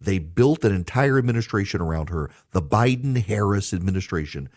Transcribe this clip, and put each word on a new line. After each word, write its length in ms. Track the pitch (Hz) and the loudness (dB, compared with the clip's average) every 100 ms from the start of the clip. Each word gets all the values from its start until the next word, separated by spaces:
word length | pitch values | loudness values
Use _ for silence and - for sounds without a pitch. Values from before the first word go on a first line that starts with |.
They 180 | 101 95 | -2 -2
built 460 | 78 87 135 160 107 | -2 2 2 4 2
an 100 | 95 | 0
entire 420 | 85 123 139 135 | 0 0 2 2
administration 640 | 123 117 110 104 95 95 | 2 0 0 -2 -2 -2
around 280 | 82 80 80 | -2 -2 -2
her, 200 | 85 69 - _ | -4 -6 -10 _
the 100 | 92 | -2
Biden-Harris 1120 | 73 107 120 127 135 123 98 107 101 101 - | 2 2 4 2 0 -2 0 0 2 2 0
administration. 760 | 92 95 92 - 87 73 71 67 | -2 0 0 -2 -4 -4 -8 -12